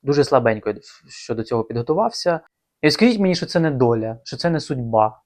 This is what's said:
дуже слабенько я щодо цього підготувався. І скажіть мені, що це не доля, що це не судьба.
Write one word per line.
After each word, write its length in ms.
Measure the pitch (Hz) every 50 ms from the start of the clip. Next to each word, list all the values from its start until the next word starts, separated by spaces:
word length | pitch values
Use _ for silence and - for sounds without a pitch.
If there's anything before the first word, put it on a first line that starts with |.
дуже 220 | - 135 143 147 139
слабенько 460 | - 143 127 117 117 110 107 - 107
я 60 | 104 - _ - - - _ -
щодо 340 | - - - - 117 110
цього 220 | 110 - 127 117 113
підготувався. 760 | - 117 117 120 - 156 185 220 233 - - - 180 170 160 _ _ _ _ _ _ _ _
І 100 | - 151
скажіть 300 | 147 - 220 247 226 208
мені, 140 | 202 185 175
що 120 | - -
це 140 | - - 180
не 100 | 165 160
доля, 500 | 143 123 127 117 117 113 110 110 113 117 _
що 120 | - -
це 140 | 127 - 170
не 100 | 165 151
судьба. 640 | - - 147 127 120 117 110 110 107 110 - _ _